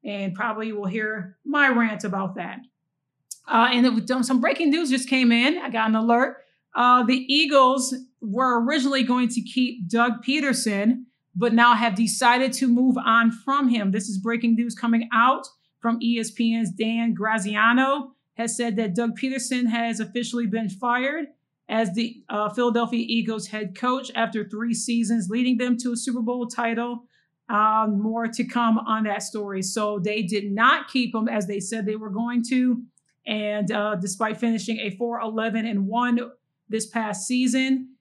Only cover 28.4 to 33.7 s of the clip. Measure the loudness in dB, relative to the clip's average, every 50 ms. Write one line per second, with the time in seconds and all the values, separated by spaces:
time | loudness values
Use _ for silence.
28.4 | -6 -2 -2 0 2 2 2 2 2 -2 -2 -2 0 -2 -2 -4 -6 -8 -8 -8
29.4 | -8 -6 -6 -4 -4 -4 -2 -2 -2 -2 -2 -2 -2 -2 -2 -2 -2 -2 -2 -4
30.4 | -4 -4 0 4 4 4 4 4 0 -4 -2 -2 -2 0 -2 -2 -2 0 -2 -2
31.4 | -2 -2 -4 -6 -6 -6 -6 -6 -4 -4 -4 -6 -6 -8 -6 -6 -4 -2 0 -2
32.4 | 0 2 2 2 2 2 2 0 -4 -12 _ _ _ _ _ _ _ -6 -4 -4
33.4 | -4 -4 -2 -2 -2 -2